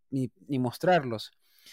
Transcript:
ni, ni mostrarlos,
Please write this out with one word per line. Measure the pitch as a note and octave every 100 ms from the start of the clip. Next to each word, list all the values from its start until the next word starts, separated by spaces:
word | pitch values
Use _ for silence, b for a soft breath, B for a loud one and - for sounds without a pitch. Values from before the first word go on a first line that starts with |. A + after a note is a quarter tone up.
| -
ni, | C3+ B2+ _ -
ni | C3+
mostrarlos, | B2 - F3 F3 C3 A2 - _ b b b